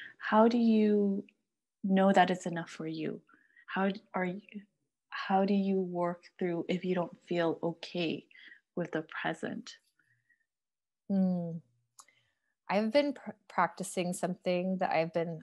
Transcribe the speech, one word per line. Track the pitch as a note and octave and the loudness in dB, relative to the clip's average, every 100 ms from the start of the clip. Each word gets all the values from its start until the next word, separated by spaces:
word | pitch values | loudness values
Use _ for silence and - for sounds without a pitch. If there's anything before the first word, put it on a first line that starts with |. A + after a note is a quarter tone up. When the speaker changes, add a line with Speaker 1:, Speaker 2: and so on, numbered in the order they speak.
| - - | -16 -12
Speaker 1:
how | - G#3+ A#3 | 0 6 6
do | A#3+ | 6
you | A3+ A3 G#3+ G#3 G3+ G3 - _ _ _ _ _ | 4 6 6 4 2 0 -6 _ _ _ _ _
know | G3 F#3+ G3 | 2 4 6
that | F#3+ F3+ | 6 6
it's | F3+ F3+ | 2 -4
enough | E3 E3 | -6 -8
for | - D#3+ | -10 -8
you? | D#3+ D3+ - _ _ _ _ - | -6 -6 -6 _ _ _ _ -8
How | F#3 G3 | -2 -2
d-, | F#3+ _ | -2 _
are | G3 F#3 | -6 -4
you, | F#3+ - G#3 - _ _ _ - | -6 -10 -16 -18 _ _ _ -14
how | - - F#3+ G3 | -8 0 2 4
do | |
you | G3+ G3 F#3+ | 2 2 0
work | F3+ F3 F3 F3 - - | -2 -2 -2 -4 -10 -6
through | F3+ E3+ - | -4 -2 -2
if | F3+ F3+ | -2 -2
you | F#3 | -2
don't | - - - | -2 -8 -6
feel | F3 E3 - | 0 0 0
okay | E3+ E3 - F3+ E3 - - - - - _ - | -4 -6 -8 -4 -4 -4 -10 -20 -20 -20 _ -8
with | E3 | -6
the | D#3 | -6
present? | D#3 - D#3+ E3 - - - - _ _ _ _ _ _ _ _ _ _ _ _ - | -8 -8 -6 -6 -8 -10 -12 -18 _ _ _ _ _ _ _ _ _ _ _ _ -2
Speaker 2:
Mm. | G3 F#3 F3+ E3+ E3 - _ _ _ - _ _ _ _ _ - | 0 2 0 -4 -8 -12 _ _ _ -20 _ _ _ _ _ -4
I've | F#3+ A3 | -2 2
been | C#4+ C#4+ | 2 2
pr-, | C4+ G#3 - _ | -2 -10 -18 _
practicing | - E3+ - F#3 - F3 | 0 0 0 -8 -4 -4
something | F3+ F3+ F3+ F#3 F3+ F#3 F#3 | -2 -4 -4 -2 0 0 -2
that | F#3 | 0
I've | D#3+ E3 | 0 0
been, | E3+ E3+ D#3+ | -2 -4 -6